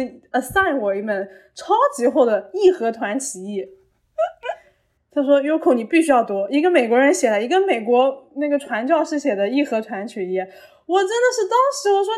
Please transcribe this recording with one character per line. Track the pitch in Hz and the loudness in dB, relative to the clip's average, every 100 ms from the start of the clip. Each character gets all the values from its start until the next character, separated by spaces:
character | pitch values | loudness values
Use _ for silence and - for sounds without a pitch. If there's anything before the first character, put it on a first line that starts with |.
| 254 - _ | -6 -10 _
assign | 254 262 392 381 277 | -6 -2 0 0 0
我 | 202 | -2
一 | 196 | -4
门 | 214 196 196 - _ - | -4 -6 -6 -14 _ -10
超 | - 440 539 - | -2 2 2 2
级 | 240 | 0
厚 | 311 240 | 2 2
的 | 208 - | 2 -4
义 | 381 381 | 2 2
和 | - 226 | 4 -2
团 | 226 208 269 | -4 -4 -6
起 | - 185 196 | -8 -12 -10
义。 | 196 196 - _ _ _ - 659 - | -8 -10 -14 _ _ _ -6 -6 -6
<laughs> | 480 - _ _ _ _ _ | -12 -12 _ _ _ _ _
他 | 294 | -2
说， | 269 285 | 2 2
“Yuko， | 277 320 320 | 2 0 2
你 | 240 | 0
必 | 214 330 | 2 2
须 | 320 | 4
要 | 254 | 2
读， | 226 196 196 | 2 -2 -2
一 | 285 | 0
个 | 359 | 2
美 | 339 233 | 2 2
国 | 240 | 4
人 | 277 | 4
写 | 349 240 | 2 0
的， | 208 | 0
一 | 240 | 0
个 | 370 392 | 0 2
美 | 240 | 0
国 | 214 240 269 269 - 277 | 0 2 2 -2 -10 -6
那 | 294 | -2
个 | 285 | -2
传 | - 226 254 | -2 -4 0
教 | 320 | 0
士 | 320 294 | 0 -4
写 | 277 196 | -2 -2
的 | 202 | 0
义 | 269 | 0
和 | 285 226 | -2 -4
团 | 220 202 233 | -6 -10 -10
起 | 214 185 | -8 -6
义。” | 185 185 - - _ - | -4 -6 -12 -20 _ -2
我 | 370 | 0
真 | 381 | 0
的 | 466 494 | 2 0
是 | 494 381 | 0 0
当 | 480 539 | 2 2
时 | 554 403 | 0 0
我 | 392 | 2
说 | 392 | 0